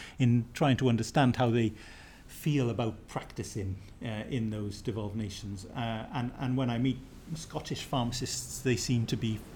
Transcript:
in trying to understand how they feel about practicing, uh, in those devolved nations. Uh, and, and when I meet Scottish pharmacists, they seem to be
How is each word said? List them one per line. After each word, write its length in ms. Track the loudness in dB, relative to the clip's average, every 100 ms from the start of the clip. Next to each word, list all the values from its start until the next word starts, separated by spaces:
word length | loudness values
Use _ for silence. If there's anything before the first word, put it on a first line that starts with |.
| -14 2
in 260 | 6 6 2
trying 240 | 2 4 6
to 100 | 6
understand 500 | 4 4 4 4 6
how 120 | 4
they 240 | 4 2 0 -14 -18 -20 -20 -18
feel 420 | -4 2 4 2
about 380 | 2 -2 -4 -8
practicing, 680 | -10 -8 -8 -6 -4 -4 -6 -10 -10 -6
uh, 180 | -4 -2
in 220 | -2 0
those 300 | -2 -4 -4
devolved 340 | -4 -2 -4 -4
nations. 500 | -4 -6 -8 -8 -8 -4
Uh, 300 | -2 -2 -4
and, 180 | -4 -4 -2
and 160 | 0 2
when 140 | 2
I 80 | 2
meet 220 | 2 0 -6 -16 -10
Scottish 480 | -10 -6 -8 -6 -6
pharmacists, 800 | -2 0 0 -2 -4 -6 -8 -2
they 160 | 2 2
seem 320 | 2 2 2
to 100 | 0
be 220 | 0 -2 -6